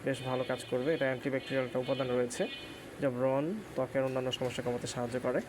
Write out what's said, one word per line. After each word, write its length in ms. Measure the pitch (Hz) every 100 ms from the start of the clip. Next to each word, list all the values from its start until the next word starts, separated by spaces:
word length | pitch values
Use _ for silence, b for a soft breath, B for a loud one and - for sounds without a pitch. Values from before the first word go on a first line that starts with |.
বেশ 180 | 135 131
ভালো 220 | 131 127 127
কাজ 160 | 131
করবে। 300 | 123 127 135
এটা 100 | 160
অ্যান্টিব্যাকটেরিয়াল 600 | 135 127 139 131 - 135 127
একটা 120 | 127
উপাদান 300 | 127 131 127
রয়েছে, 380 | 123 120 - 208 - - - - -
যা 100 | 139
ব্রণ, 440 | 120 131 135 156 214 190
ত্বকের 280 | - 131 139
অন্যান্য 300 | 131 131 127
সমস্যা 300 | 123 127 120
কমাতে 240 | 123 120 -
সাহায্য 340 | - 120 123
করে। 200 | 131 143